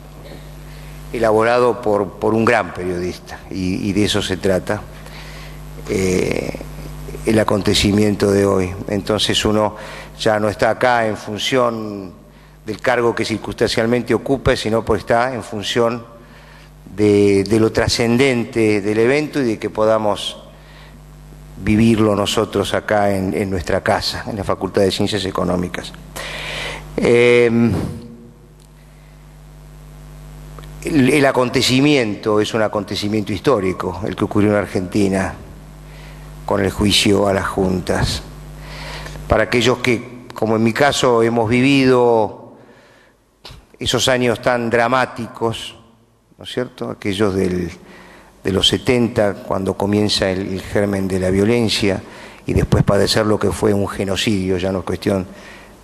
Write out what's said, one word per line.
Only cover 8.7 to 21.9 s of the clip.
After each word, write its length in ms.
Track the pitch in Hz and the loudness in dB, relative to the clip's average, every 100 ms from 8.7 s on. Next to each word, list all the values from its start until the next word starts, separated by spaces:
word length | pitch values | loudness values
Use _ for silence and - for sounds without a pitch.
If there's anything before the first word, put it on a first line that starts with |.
| 92 - | -4 -6
Entonces 560 | 101 90 104 - 101 | -4 -2 0 0 0
uno 320 | 110 107 104 - - - - - | 0 2 0 -2 -12 -16 -16 -4
ya 220 | 113 107 | 0 2
no 80 | 107 | 0
está 220 | 95 120 | 0 0
acá 360 | 104 123 120 113 | 2 2 2 0
en 120 | 101 | -4
función 960 | - 104 - 131 120 113 107 101 92 87 - - - - - | -8 -8 -2 0 0 -2 -8 -10 -12 -16 -20 -20 -20 -16 -12
del 140 | 98 | -4
cargo 340 | 131 123 117 | 0 2 2
que 120 | 110 113 | 0 -2
circunstancialmente 880 | 104 - 101 113 - 113 123 117 | -4 -6 -2 0 2 0 0 0
ocupe, 420 | 110 - 135 - 123 | -2 0 -2 0 0
sino 260 | 110 113 104 | 0 -2 0
pues 160 | 104 | -2
está 320 | - 117 123 | 2 2 2
en 100 | 123 | -4
función 640 | 95 107 92 127 117 120 117 - - - - - - - - 92 | -8 -8 -4 0 0 0 -8 -20 -20 -20 -20 -20 -20 -20 -12 0
de, 480 | 104 104 101 98 | 4 6 6 4
de 160 | 98 110 | 4 2
lo 140 | 110 | 4
trascendente 1040 | 110 110 - 117 117 139 120 117 117 110 104 | 2 0 0 2 4 4 2 -2 0 2 2
del 180 | 98 107 | 0 2
evento 440 | 117 143 151 147 | 2 2 0 -2
y 20 | |
de 160 | 123 104 | -2 -2
que 100 | 104 | -4
podamos 720 | 107 107 110 107 95 - - - - - - - - - - - - - - | 0 2 2 2 -2 -4 -10 -16 -20 -20 -20 -20 -20 -20 -20 -20 -20 -18 -6
vivirlo 560 | 98 107 113 | 2 4 6